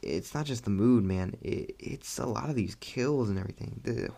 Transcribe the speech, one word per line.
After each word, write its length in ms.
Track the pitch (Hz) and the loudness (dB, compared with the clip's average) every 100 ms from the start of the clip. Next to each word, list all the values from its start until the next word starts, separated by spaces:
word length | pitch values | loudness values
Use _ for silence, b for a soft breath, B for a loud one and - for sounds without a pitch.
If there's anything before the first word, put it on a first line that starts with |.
it's 320 | - 82 - | -2 -2 -2
not 120 | 147 147 | -4 -2
just 200 | 123 101 | -2 0
the 40 | |
mood, 360 | 98 113 123 95 | 4 8 8 6
man. 320 | 92 92 98 | 2 0 -4
It, 340 | - - - - | -4 -4 -4 -8
it's 400 | - 143 - - | -8 -8 -8 -4
a 60 | 127 | -2
lot 240 | 110 147 | -2 -2
of 60 | 131 | 0
these 200 | 92 - | -2 -4
kills 540 | - - 127 147 110 | -8 -2 0 2 2
and 100 | 95 | 0
everything. 400 | 95 - - - | -4 -6 -8 -6
The 260 | - 113 - | -4 -2 -4